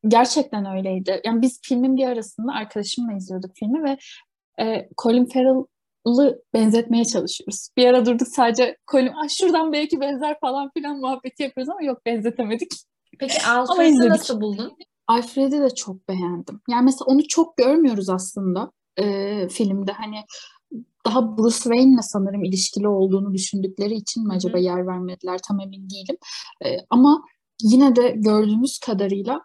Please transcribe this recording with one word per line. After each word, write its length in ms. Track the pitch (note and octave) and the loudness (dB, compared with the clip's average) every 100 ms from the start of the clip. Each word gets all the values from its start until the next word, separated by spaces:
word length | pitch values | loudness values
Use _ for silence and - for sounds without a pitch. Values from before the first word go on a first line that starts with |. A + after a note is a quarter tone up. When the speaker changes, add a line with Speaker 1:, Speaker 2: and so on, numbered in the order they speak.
| A3 | 4
Speaker 1:
gerçekten 580 | A3+ - D#4 C4+ G#3+ G3 F#3+ | 4 4 2 -2 -4 -6 -6
öyleydi. 440 | F#3+ F#3 F#3 F#3+ | -4 -4 -4 -4
Yani 180 | A3 A3+ | -2 2
biz 180 | B3+ - | 0 -2
filmin 340 | - A#3+ C4 C4 | -4 0 2 2
bir 100 | B3+ | 0
arasında 460 | A#3 A3 - A#3 | -2 -8 -10 -6
arkadaşımla 600 | A3 G#3+ G#3+ G3+ - A#3+ | -6 -6 -8 -6 -6 -6
izliyorduk 380 | G3+ F#3 F#3 F#3 | -6 -8 -10 -10
filmi 300 | _ G#3+ C#4+ | _ -4 -2
ve, 140 | D4+ C4+ - - _ _ _ - | -2 -6 -10 -20 _ _ _ -8
e, 280 | A3 A3 - - | -4 -4 -8 -4
Colin 220 | A#3 A#3+ B3 | 2 2 2
Farrell'ı 1160 | C4 B3+ C4 - _ _ _ A3+ A#3+ C#4 - _ | 2 2 2 -2 _ _ _ 0 4 4 2 _
benzetmeye 500 | A3+ A3 A3+ A#3 A#3 | 2 4 2 2 0
çalışıyoruz. 640 | A#3 G3+ F3+ - - - - - | 2 -2 -4 -8 -10 -12 -6 4
Bir 100 | B3 | 6
ara 200 | B3+ A#3 | 6 4
durduk 220 | A#3+ B3 | 0 -2
sadece 480 | - A#3+ A3+ A#3+ - - | 2 2 2 0 -2 0
Colin, 220 | C#4 B3+ | 2 2
"Ay 160 | D4+ D4+ | -2 -6
şuradan 440 | - F#4 D#4+ D#4+ | 0 2 2 0
belki 280 | D4 D4+ D#4 | -2 -2 -2
benzer." 400 | C#4 C#4 D4 D4+ | -4 -4 -4 -4
falan 300 | C#4 C4+ C#4 | -4 -4 -6
filan 260 | E4 D4 C#4+ | -8 -8 -6
muhabbeti 420 | C4 C4 C4 _ | -6 -6 -10 _
yapıyoruz 260 | C#4 C4 C4 | -8 -6 -8
ama 120 | F#4+ | -6
yok 240 | D4 B3 - | -6 -6 -4
benzetemedik. 680 | A#3 A3 A#3 A3 A#3 F4+ - _ _ _ _ | -2 -4 -4 -4 -4 -8 -12 _ _ _ _
Speaker 2:
Peki 160 | C4+ - A3 | -4 -2 0
Speaker 1:
Ama 120 | A#3+ | 0
Speaker 2:
Alfred'i 280 | B3+ F4+ E4 | 0 2 4
Speaker 1:
izledik. 220 | C#4 A#3+ | 4 4
Speaker 2:
nasıl 300 | D#4 - A3 | 2 0 -4
buldun? 360 | G#3+ G3+ A#3+ _ - _ - | -4 -6 -10 _ -20 _ -2
Speaker 1:
Alfred'i 540 | A#3 A#3+ C4+ C4+ D4 | 0 0 -2 -2 0
de 100 | C4+ | 0
çok 340 | B3 - F#3+ - | -2 -12 -14 -8
beğendim. 520 | F#3 F3 F3 F3+ G#3 - | -6 -4 -6 -10 -14 -4
Yani 160 | A#3+ | 2
mesela 200 | B3+ C4 C4 | 2 2 2
onu 220 | C4+ D4 | 2 4
çok 280 | - - - | 2 0 2
görmüyoruz 520 | B3+ D#4 D4 G#3+ F#3+ | 4 6 4 2 -2
aslında, 600 | F#3 F#3 - F#3+ F3+ - _ _ - | -4 -4 -6 -4 -2 -6 _ _ -4
e, 520 | G3+ G3 G3 G#3 F3+ | -2 -2 -4 -4 -6
filmde. 440 | - G#3 G3 G3 | -2 -2 0 -4
Hani 240 | G3+ G#3+ G#3+ G#3+ - - _ _ A#3+ - _ A3 | -8 -12 -14 -16 -20 -20 _ _ -18 -18 _ -2
daha 320 | A#3+ A3+ G#3+ | 0 0 0
Bruce 180 | A3+ A3+ | 0 0
Wayne'le 460 | A#3+ A#3 C4 B3+ | 0 4 8 6
sanırım 420 | - G#3 G3 G3+ | 4 -4 -2 -2
ilişkili 440 | F#3 F#3 - - G#3 | -2 -2 -2 -2 0
olduğunu 460 | G3+ F#3+ F#3+ G3+ | 2 2 2 0
düşündükleri 600 | F#3+ F#3+ G3 F#3+ F#3+ G3+ | -4 -4 -4 -6 -4 -6
için 280 | A3 G#3 - | -4 -6 -6
mi 60 | G#3+ | -4
Speaker 2:
Hı 40 | |
hı. 40 | F#3 | -2
Speaker 1:
acaba 220 | F#3 F3+ | -2 0
yer 280 | F3+ F3+ F3+ | 0 -2 -4
vermediler? 520 | F#3 F3+ F3+ F#3 F#3 - | -6 -8 -10 -8 -8 -6
Tam 120 | G3+ | -6
emin 300 | G3 G3 F#3+ | -6 -16 -16
değilim. 260 | G3 F#3+ E4 - - - _ | -14 -10 -12 -12 -16 -16 _
E, 120 | - - - | -6 -6 0
ama 320 | A#3+ C#4 D#4 - _ _ _ | 4 6 4 0 _ _ _
yine 340 | A3 B3+ C#4 A#3+ | 4 6 6 6
de 140 | A#3+ A3 | 2 2
gördüğümüz 640 | G#3+ G#3+ G#3+ G#3+ C4 - | 2 2 2 0 -2 -4
kadarıyla 640 | - G3 G3 G3 G3 D4 | -6 -2 -2 -4 -4 -8